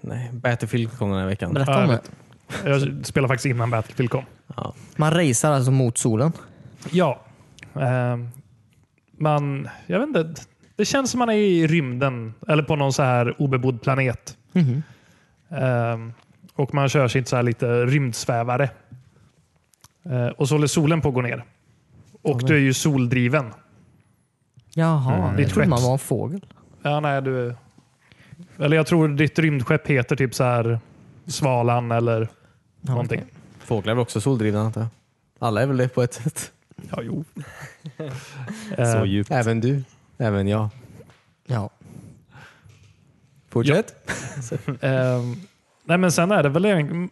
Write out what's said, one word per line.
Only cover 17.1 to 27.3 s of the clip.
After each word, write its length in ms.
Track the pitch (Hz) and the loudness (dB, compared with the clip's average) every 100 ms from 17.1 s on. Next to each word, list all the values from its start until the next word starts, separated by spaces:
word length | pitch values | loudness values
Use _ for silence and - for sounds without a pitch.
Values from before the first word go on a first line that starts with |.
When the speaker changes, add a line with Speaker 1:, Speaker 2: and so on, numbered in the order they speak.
| 135 120 | 2 0
Speaker 3:
så 80 | |
här 80 | 127 | 0
lite 420 | 120 117 123 120 | 0 0 0 2
rymdsvävare. 840 | 120 147 131 113 - 117 117 123 139 - _ - - _ _ _ _ _ _ _ _ _ | 2 2 0 -4 -2 -2 0 0 -2 -4 _ -20 -20 _ _ _ _ _ _ _ _ _
Ehm, 260 | 175 123 120 - | -6 -2 -2 -2
och 120 | 139 | 0
så 60 | |
håller 120 | 151 147 | 2 2
solen 340 | - 151 165 | 2 2 2
på 60 | 147 | 0
att 40 | |
gå 60 | 127 | -2
ner. 220 | 123 123 - _ _ _ _ - - - | -4 -8 -12 _ _ _ _ -20 -20 -6
Och 140 | - | -4
Speaker 2:
Okej. 120 | 127 131 | 0 2
Speaker 3:
du 80 | |
är 40 | 151 | 4
ju 140 | 135 | 4
soldriven. 800 | 131 156 135 120 127 120 147 117 - _ _ _ _ _ _ _ _ _ _ _ | 2 2 2 2 2 2 0 -2 -12 _ _ _ _ _ _ _ _ _ _ _
Speaker 2:
Jaha, 400 | 165 165 156 127 | 0 2 2 2
Speaker 4:
Mm. 100 | 160 165 | 0 0
Speaker 2:
jag 100 | - | 2
Speaker 3:
Ditt 120 | 135 | 2
Speaker 2:
trodde 140 | - 151 | 4 4
man 80 | 120 | 4
Speaker 3:
skepp. 60 | |
Speaker 2:
var 80 | 123 | 2
en 60 | 135 | 0
fågel. 460 | - 113 104 190 - - - - | 0 -2 -2 -8 -12 -20 -20 -6
Speaker 3:
Ja, 180 | 147 147 | -2 0
nej, 220 | 151 139 | 0 -2
du 260 | 131 | -2